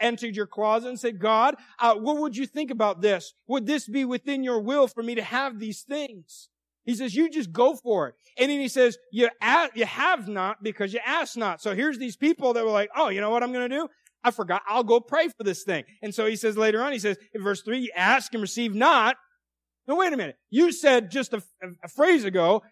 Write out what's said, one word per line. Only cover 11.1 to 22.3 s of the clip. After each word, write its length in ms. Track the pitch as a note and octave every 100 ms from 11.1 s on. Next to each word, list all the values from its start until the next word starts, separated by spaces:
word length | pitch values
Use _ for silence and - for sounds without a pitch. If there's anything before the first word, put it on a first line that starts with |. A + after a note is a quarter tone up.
| D#4+ D4+ A3+
not." 240 | G#3 E3
So 140 | G#3+ G3
here's 240 | D4 A#3+
these 180 | B3+ -
people 360 | G3+ - C4
that 120 | A#3 A3+
were 60 |
like, 180 | G#3 G#3 C4+
"Oh, 140 | C#4
you 120 | G3
know 80 | G#3
what 140 | A#3
I'm 100 | B3
gonna 160 | B3+ B3
do? 180 | C#4 - _ _ _ A#3+
I 40 |
forgot. 320 | A#3 F3+ F#3 -
I'll 160 | A3+
go 160 | A3+ A#3
pray 280 | A#3 D4+ E4
for 160 | -
this 180 | G3+ F3
thing." 200 | - D#3+ - -
And 100 | G#3+
so 140 | G#3+ A3
he 100 | A3
says 220 | A3 G#3+
later 240 | A3 A3
on, 100 | C4+
he 60 | B3+
says 180 | G#3 F#3+ _ A3
in 80 |
verse 180 | G3 G3
three, 160 | G#3+ B3+
"You 140 | A#3+ F3+
ask 380 | F#3+ B3+ -
and 80 | A3+
receive 320 | G3 A#3 A#3
not." 440 | G#3 C#4+ C#4 A3 C4 _ _ _ _ _ _ -
Now, 100 | E4
wait 160 | F4+
a 40 | C#4
minute. 200 | D#3 - -
You 220 | A#3 F4
said 400 | E4 C#4+ B3 G3
just 200 | C4+ -
a, 100 | A3 - -
a, 60 | F#3 F3+
a 40 | F3
phrase 360 | - E4 E4
ago, 400 | G3+